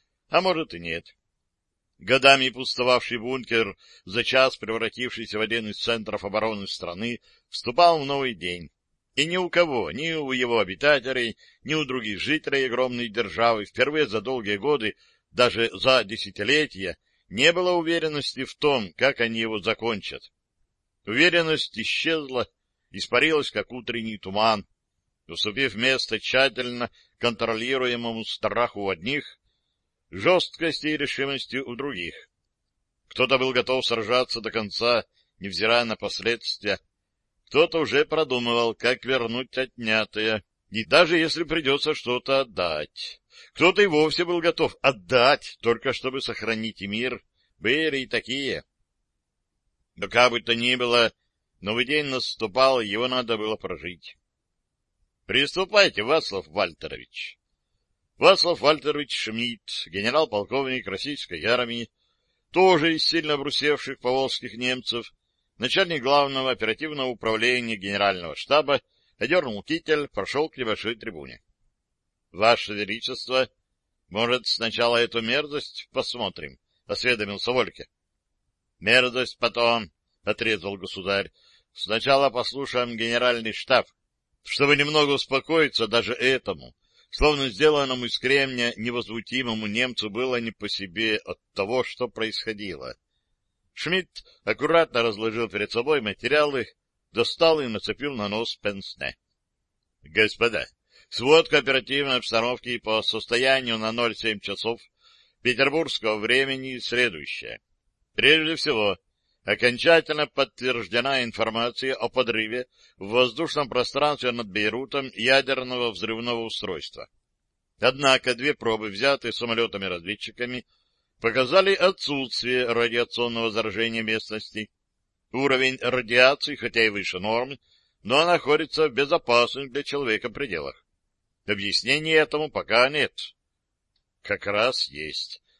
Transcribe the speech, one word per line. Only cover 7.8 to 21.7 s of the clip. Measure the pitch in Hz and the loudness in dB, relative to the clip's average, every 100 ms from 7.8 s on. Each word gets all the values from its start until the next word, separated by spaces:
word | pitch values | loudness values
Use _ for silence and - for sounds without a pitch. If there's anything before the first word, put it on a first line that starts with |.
| 175 165 | 6 6
в | |
новый | 139 143 131 | 0 -2 -4
день. | 98 87 90 78 _ _ _ _ | -4 -6 -8 -10 _ _ _ _
И | - | -2
ни | 156 180 | 0 0
у | 175 | 0
кого, | 175 170 127 85 | 2 2 2 -2
ни | 104 160 | -4 -4
у | 160 139 | -4 -4
его | 127 123 113 | -2 2 2
обитателей, | 95 95 143 147 120 127 117 - _ _ | 0 2 4 4 2 -2 -2 -6 _ _
ни | - | -4
у | 156 139 | -4 -2
других | 127 107 98 | -4 -6 -6
жителей | - 151 - 139 131 | -2 -2 0 0 0
огромной | 120 127 123 120 | 0 0 -2 -4
державы | 107 101 98 117 110 | -4 -4 2 2 2
впервые | 98 110 131 156 127 | -2 0 0 2 0
за | 107 | 0
долгие | 101 131 104 104 | -2 -4 -2 -2
годы, | 131 143 107 - _ _ _ | 0 0 -2 -6 _ _ _
даже | - 120 110 117 | 2 2 4 -2
за | 95 131 131 | 2 4 4
десятилетия, | 101 110 101 - 104 151 147 95 92 80 _ _ _ | 2 -6 -10 -4 0 2 0 -4 -8 -8 _ _ _
не | 190 156 | 2 4
было | 170 180 | 4 2
уверенности | 175 160 170 156 147 - 127 | 2 2 0 0 -4 -6 -8
в | 127 - | -10 -2
том, | 151 135 98 | 2 2 -2
как | - 131 135 | 0 0 2
они | 117 113 | 0 0
его | 113 107 | -2 -2
закончат. | 107 107 117 104 - 65 - _ _ _ _ _ _ _ - | -2 -2 -2 -4 -6 -12 -16 _ _ _ _ _ _ _ -4
Уверенность | 117 175 170 160 151 - | 2 4 4 2 0 -2